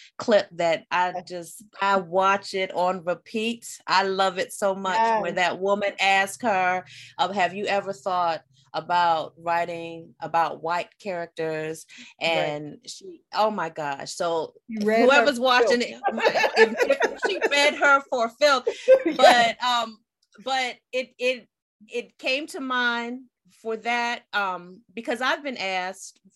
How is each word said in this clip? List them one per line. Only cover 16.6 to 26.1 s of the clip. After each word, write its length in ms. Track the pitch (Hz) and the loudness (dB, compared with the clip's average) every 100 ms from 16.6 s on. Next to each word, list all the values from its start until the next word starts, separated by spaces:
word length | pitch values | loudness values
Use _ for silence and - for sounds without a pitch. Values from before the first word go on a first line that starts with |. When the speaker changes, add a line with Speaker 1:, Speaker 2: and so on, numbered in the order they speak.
| 453 - 508 539 | 4 4 0 2
Speaker 1:
if 160 | 453 - 440 | 0 -2 -4
she 120 | 359 226 | -2 0
read 260 | 285 294 - | 2 2 4
her 260 | 285 277 - | 4 4 2
for 200 | 254 233 | -2 -2
filth, 380 | - 294 262 440 - - | 2 2 4 0 -2 6
Speaker 2:
<laughs> 180 | 523 508 | 6 6
Yes. 120 | 285 | 6
Speaker 1:
but, 460 | - 240 233 220 247 | 8 8 4 0 0
um, 300 | 240 226 214 _ _ _ - | 0 -2 -8 _ _ _ -14
but 320 | 233 262 247 - _ | -4 -2 -2 -8 _
it, 220 | 254 254 - | -6 -6 -4
it, 280 | 247 254 - _ _ _ 214 | -4 -4 -8 _ _ _ -12
it 300 | 240 202 _ | -10 -10 _
came 300 | 269 269 311 | -4 -4 -4
to 120 | 359 | -10
mind 640 | 262 254 240 233 233 254 254 _ _ _ | -6 -2 -2 -2 -6 -10 -14 _ _ _
for 120 | 226 220 | -8 -6
that, 460 | 233 240 240 233 - | -4 -2 -2 -4 -6
um, 500 | 208 196 180 175 185 _ | -4 -4 -6 -12 -20 _
because 260 | - 233 240 | -12 -6 -4
I've 220 | 262 320 | -2 -4
been 140 | 285 247 | -6 -8
asked 600 | 190 185 180 196 - | -4 -4 -6 -10 -16